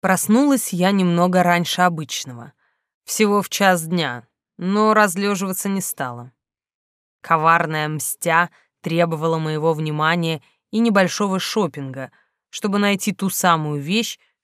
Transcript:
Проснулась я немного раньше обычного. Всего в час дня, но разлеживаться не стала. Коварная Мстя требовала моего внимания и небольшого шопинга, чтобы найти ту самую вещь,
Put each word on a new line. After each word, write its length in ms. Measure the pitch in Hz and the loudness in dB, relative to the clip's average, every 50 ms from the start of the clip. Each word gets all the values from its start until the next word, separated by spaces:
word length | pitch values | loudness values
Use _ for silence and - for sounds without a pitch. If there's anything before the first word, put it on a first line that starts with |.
Проснулась 720 | - 190 190 175 - - 214 233 285 294 277 247 - - - | 2 0 0 0 2 2 4 4 4 4 2 2 0 -4 -2
я 200 | 175 180 190 202 | 0 0 2 2
немного 500 | 196 185 180 170 170 175 185 180 185 180 | 2 2 2 2 2 2 2 4 2 2
раньше 380 | 175 175 175 175 - - - | 4 2 0 0 -2 0 2
обычного. 720 | 180 180 170 156 156 117 - - - 143 123 120 120 - _ _ _ _ _ _ _ _ _ _ _ | 2 2 2 -2 -8 -8 -8 -10 -10 -10 -12 -14 -16 -18 _ _ _ _ _ _ _ _ _ _ _
Всего 400 | - - - 220 202 202 202 190 | -10 -2 0 2 2 2 2 0
в 60 | - | -2
час 360 | - - 202 196 185 175 160 | -2 2 4 4 4 4 0
дня, 440 | 160 170 180 160 139 123 120 117 _ _ _ _ _ _ _ | -2 -2 -2 -2 -2 -4 -8 -12 _ _ _ _ _ _ _
но 360 | 175 180 196 208 214 214 220 | -4 -2 0 2 4 4 4
разлеживаться 720 | 214 208 202 165 185 202 202 202 180 196 190 185 - - 202 | 4 4 2 2 0 -2 -2 0 -2 -2 -4 -4 -4 -4 -2
не 120 | 196 196 | -2 -2
стала. 500 | 185 - - - 143 127 120 120 120 123 _ _ _ _ _ _ _ _ _ _ _ _ _ _ _ _ _ _ | -4 -6 -6 -6 -6 -8 -8 -10 -14 -16 _ _ _ _ _ _ _ _ _ _ _ _ _ _ _ _ _ _
Коварная 680 | _ - 165 160 151 160 165 165 170 156 160 156 151 151 | _ -2 0 2 4 4 4 2 2 0 -2 -4 -4 -4
Мстя 600 | 156 156 - - - _ - 170 160 165 175 170 _ _ _ _ _ _ | -4 -6 -6 -8 -8 _ -2 2 2 2 2 0 _ _ _ _ _ _
требовала 580 | _ 170 160 170 175 170 160 151 156 165 165 160 | _ -4 0 0 0 0 0 -2 -2 -2 -2 -2
моего 360 | 156 156 156 156 151 165 160 | -2 -4 -4 0 0 0 0
внимания 680 | 151 156 156 151 151 156 156 165 175 170 165 165 156 _ _ _ _ _ _ | 0 -2 -4 -2 0 0 0 2 0 0 -2 -4 -4 _ _ _ _ _ _
и 80 | - 214 | -2 0
небольшого 600 | 226 233 208 202 190 175 - - 208 202 190 185 | 0 2 4 4 2 2 0 -2 -2 -2 -2 -2
шопинга, 720 | - - - 220 208 160 120 151 139 135 131 135 131 123 _ _ _ _ _ _ _ _ | -4 -4 -2 -2 -2 -2 -4 -8 -10 -10 -10 -10 -12 -14 _ _ _ _ _ _ _ _
чтобы 280 | - - - 208 196 202 | -18 -6 -4 -2 0 0
найти 340 | 202 202 202 196 - - 185 | 2 2 0 0 -2 -4 -4
ту 160 | _ - 196 | _ -4 -4
самую 540 | - - - 185 170 160 156 151 147 147 139 | -4 0 2 2 2 2 0 -2 -4 -6 -4
вещь, 380 | 147 190 220 233 - - _ _ _ _ _ | -2 -2 -2 -2 -2 -8 _ _ _ _ _